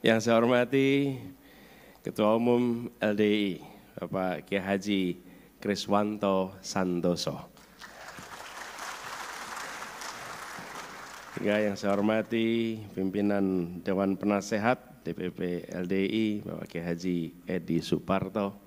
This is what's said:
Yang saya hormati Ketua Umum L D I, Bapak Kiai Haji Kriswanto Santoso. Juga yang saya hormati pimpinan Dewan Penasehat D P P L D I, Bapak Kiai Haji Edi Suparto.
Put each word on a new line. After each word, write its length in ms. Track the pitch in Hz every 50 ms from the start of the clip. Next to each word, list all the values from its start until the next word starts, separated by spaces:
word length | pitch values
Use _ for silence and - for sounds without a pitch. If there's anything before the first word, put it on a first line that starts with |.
| -
Yang 160 | 117 113 113 107
saya 160 | 117 117 113
hormati 720 | 117 117 127 120 123 120 135 135 135 135 139 139 143 139 135 123 113 - - - - - - - - - - - - - - - -
Ketua 320 | - - - 107 107 110
Umum 560 | 113 117 120 120 120 123 120 120 117 120 113 - -
L 140 | - 107 107
D 80 | 104 107
I, 260 | 104 104 107 104 98 87 - - - - - - - -
Bapak 540 | - 92 85 95 95 92 92 87 76 - -
Kiai 100 | 101 98
Haji 440 | 90 95 101 98 95 104 101 98 92 90 85 - - - - - - - - - -
Kriswanto 920 | 104 101 95 - - 101 101 104 104 107 104 104 98 95 95 95 92 95 95
Santoso. 800 | - - - 98 92 92 90 87 85 90 87 82 - 78 73 - - - - - - - - - - - - - - - - - - - - - - - - - - - - - - - - - - - - - - - - - - - - - - - - - - - - - - - - - - - - - - - - - - - - - - - - - - - - - - - - -
Juga 160 | - 104 104 107
yang 180 | 107 104 98 95
saya 160 | - 101 98
hormati 840 | 101 104 107 110 110 104 - 120 113 113 113 117 117 117 113 110 107 107 101
pimpinan 840 | - - 95 95 92 104 101 101 101 101 98 95 95 92 87 82 87 87 82
Dewan 340 | - 95 92 98 98 98 92
Penasehat 840 | - 104 104 101 95 - 110 104 104 117 131 - - - - - -
D 80 | 82 82
P 160 | - 87 90
P 80 | 85 - 90 90 87 85 - -
L 160 | - 90 90
D 160 | 90 98 95 98
I, 240 | 95 107 110 110 107 104 104 104
Bapak 240 | 98 82 82 82
Kiai 160 | 82 - 85 85
Haji 340 | 87 85 85 87 92 90 87 82 80 - - -
Edi 320 | - 90 90 82 - 85 85
Suparto. 800 | 80 - - 82 - - 95 95 92 95 - 110 101 98 98 - -